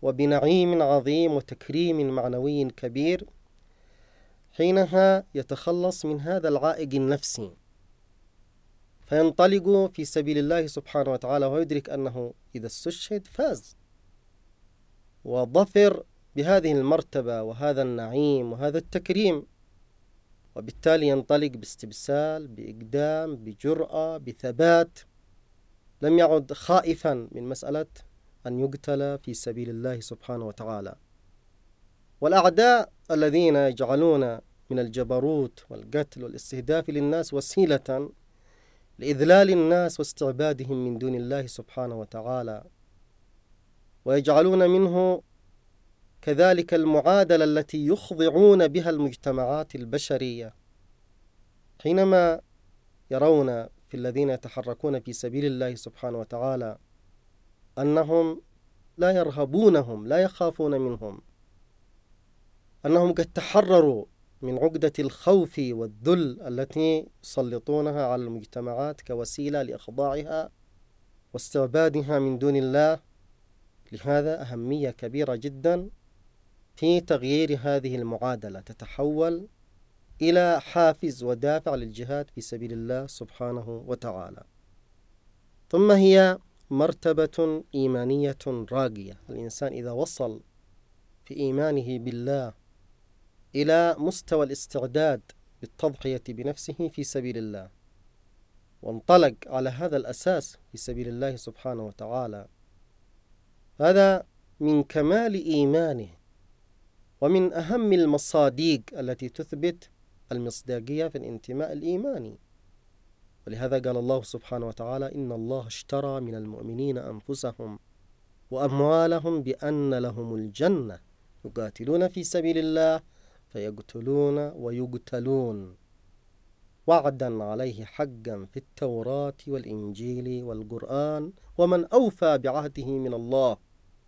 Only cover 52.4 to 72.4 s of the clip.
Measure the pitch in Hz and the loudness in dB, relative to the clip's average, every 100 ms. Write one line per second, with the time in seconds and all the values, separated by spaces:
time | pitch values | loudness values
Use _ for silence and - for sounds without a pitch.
52.4 | - _ _ _ _ _ - 131 151 156 | -6 _ _ _ _ _ -6 2 4 6
53.4 | 131 117 113 _ _ 123 123 127 139 127 | 4 -2 -8 _ _ -8 -4 -2 -2 -2
54.4 | 120 131 120 117 151 131 123 117 123 131 | -8 -10 -8 -6 -4 -4 -6 -10 -6 -4
55.4 | 143 127 127 120 113 - 123 117 107 117 | -4 -2 -6 -6 -14 -10 -8 -8 -8 -6
56.4 | 131 131 113 - _ _ _ _ _ _ | -4 -4 -6 -12 _ _ _ _ _ _
57.4 | _ _ _ - 147 156 151 165 165 160 | _ _ _ -4 0 2 2 2 2 -4
58.4 | - _ _ _ _ - 180 185 170 139 | -14 _ _ _ _ 0 2 2 0 -2
59.4 | 135 170 214 156 120 107 110 165 185 - | 0 4 6 6 2 -6 0 2 2 0
60.4 | 170 160 151 135 127 113 107 101 - _ | -4 -2 -2 0 -2 -6 -10 -14 -20 _
61.4 | _ _ _ _ _ _ _ _ _ _ | _ _ _ _ _ _ _ _ _ _
62.4 | _ _ _ _ 143 170 175 170 165 - | _ _ _ _ 2 4 4 0 -2 -4
63.4 | - 208 190 180 151 113 - _ _ - | 0 2 6 6 6 2 -6 _ _ -12
64.4 | 127 127 160 160 151 151 135 - 180 196 | -6 0 0 2 -2 -2 -6 -2 4 4
65.4 | 165 - 127 113 113 107 135 175 143 - | 4 -2 -4 -4 -8 -4 0 2 0 -4
66.4 | 131 123 135 156 160 156 - _ - - | -8 -6 -4 0 2 0 -2 _ -8 -4
67.4 | 123 117 - 147 151 147 127 127 120 113 | -4 -4 -2 -2 0 -2 -2 -2 -4 -10
68.4 | 104 123 120 120 147 147 - 117 117 - | -12 -10 -8 -6 -6 -8 -10 -8 -8 -6
69.4 | 143 143 123 117 - 123 139 143 151 160 | -4 -4 -4 -8 -10 -4 -2 -4 -6 -6
70.4 | - _ _ _ _ _ _ _ _ 123 | -8 _ _ _ _ _ _ _ _ -12
71.4 | - 143 131 156 160 147 139 147 135 123 | -4 -2 0 2 2 0 -2 0 0 0